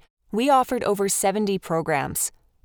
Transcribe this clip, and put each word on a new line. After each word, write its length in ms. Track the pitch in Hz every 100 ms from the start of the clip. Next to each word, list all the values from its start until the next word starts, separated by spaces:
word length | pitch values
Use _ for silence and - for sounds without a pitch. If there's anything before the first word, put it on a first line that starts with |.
| _ _ _
we 200 | 208 277
offered 340 | 269 247 247
over 240 | - 202 196
seventy 480 | - 196 202 202 190
programs, 760 | - 165 165 143 139 - - - _ _